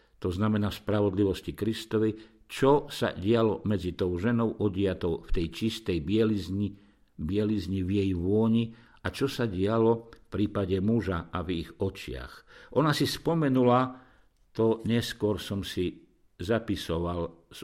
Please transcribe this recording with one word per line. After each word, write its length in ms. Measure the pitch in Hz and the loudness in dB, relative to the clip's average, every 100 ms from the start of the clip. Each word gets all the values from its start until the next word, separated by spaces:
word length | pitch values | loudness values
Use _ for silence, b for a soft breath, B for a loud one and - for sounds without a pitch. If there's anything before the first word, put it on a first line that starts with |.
| b b | b b
to 80 | 98 | -4
znamená 400 | 90 110 107 101 | -2 0 0 -2
v 80 | - | -4
spravodlivosti 720 | - 107 104 92 101 92 - | -2 0 2 2 0 0 -6
Kristovej, 880 | - 101 110 - 110 110 107 - _ _ | -4 -2 -2 0 2 2 0 -8 _ _
čo 400 | - 135 143 143 | 2 6 6 4
sa 240 | - 110 | -4 -4
dialo 480 | - 92 117 113 92 - | -2 2 4 4 2 0
medzi 240 | 104 87 | -2 -2
tou 240 | 80 95 90 | -2 0 0
ženou 480 | 104 117 113 - | 0 2 0 0
odiatou 560 | 104 90 98 92 90 82 | -2 0 0 0 -2 -4
v 100 | - 101 | 0 0
tej 100 | 82 | 0
čistej 480 | - 113 110 - 85 | -2 -4 -2 -2 -2
bielizni, 720 | 76 104 110 107 87 95 101 101 B B B - | 0 2 2 0 -2 -2 -4 -6 B B B -8
bielizni 640 | 80 98 107 107 85 95 | -4 0 0 -2 -2 -4
v 160 | 92 101 | 0 0
jej 120 | 98 92 | 0 0
vôni 560 | 87 104 113 113 113 B B B | 0 2 4 2 0 B B B
a 80 | - | -10
čo 160 | - 135 | -4 -4
sa 160 | - | -2
dialo 640 | 120 90 98 113 113 117 - | -4 -2 0 2 4 2 -2
v 180 | - - | -20 -10
prípade 480 | - 101 107 95 95 | -4 -2 -2 -2 0
muža 480 | 98 113 95 87 85 | 2 0 0 -4 -4
a 160 | 90 | -6
v 160 | 87 85 | -4 -6
ich 100 | 80 - | -6 -4
očiach. 560 | 98 101 - 65 62 - B B B - | -6 -4 -10 -12 -12 -18 B B B 0
Ona 160 | 156 143 | 2 2
si 80 | |
spomenula, 960 | 135 - - 165 147 127 123 123 127 B B B B _ _ - | 0 -2 -2 0 2 4 6 6 2 B B B B _ _ 0
to 240 | 113 110 107 | 2 2 0
neskôr 480 | 117 113 - 104 95 | 0 0 -2 0 0
som 240 | - 101 | -2 -6
si 400 | 82 - 90 - - _ _ - | -4 -4 -4 -4 -16 _ _ -10
zapisoval 1080 | 87 113 113 98 - 82 85 87 85 - _ | -2 -2 0 -4 -2 -2 -2 -4 -6 -10 _
z 80 | - | -12